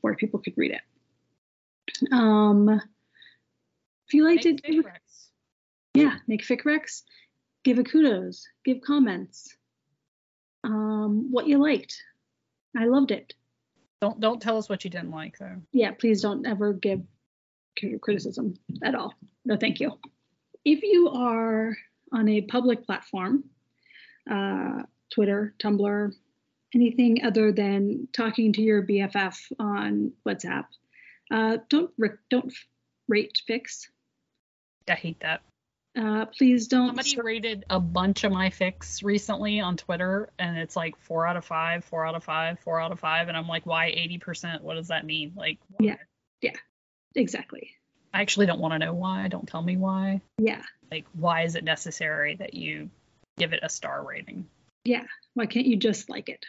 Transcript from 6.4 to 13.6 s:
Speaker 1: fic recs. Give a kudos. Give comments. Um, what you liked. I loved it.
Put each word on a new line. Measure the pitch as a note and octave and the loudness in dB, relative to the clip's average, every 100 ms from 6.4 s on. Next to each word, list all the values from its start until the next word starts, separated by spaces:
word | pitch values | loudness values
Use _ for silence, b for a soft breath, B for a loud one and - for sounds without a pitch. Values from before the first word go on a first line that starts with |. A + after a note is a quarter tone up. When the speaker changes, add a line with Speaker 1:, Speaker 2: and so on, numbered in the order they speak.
Speaker 1:
fic | - B3+ | 0 -2
recs. | D4 D#4 - - _ b b _ _ _ | 2 0 -2 -16 _ b b _ _ _
Give | C4+ A#3+ | 2 2
a | |
kudos. | B3+ D#4 D4 F#3+ F#3 F3+ - _ | 4 6 6 4 -4 -12 -20 _
Give | - B3+ | -2 -2
comments. | - D4 A#3+ F#3 F#3+ - - - _ _ _ _ _ _ _ _ _ _ | 0 4 4 2 -8 -16 -20 -20 _ _ _ _ _ _ _ _ _ _
Um, | A3+ G#3+ G#3+ G#3+ G#3+ G#3 B3+ | -4 -2 0 -2 0 0 0
what | B3 D#4 | 0 4
you | C#4+ | 4
liked. | D4+ C4 - - - _ _ _ _ _ _ A#3+ | 4 2 -2 -18 -20 _ _ _ _ _ _ -2
I | A3+ | 2
loved | C4+ C#4 | 4 2
it. | G3+ - - _ _ | -2 -6 -20 _ _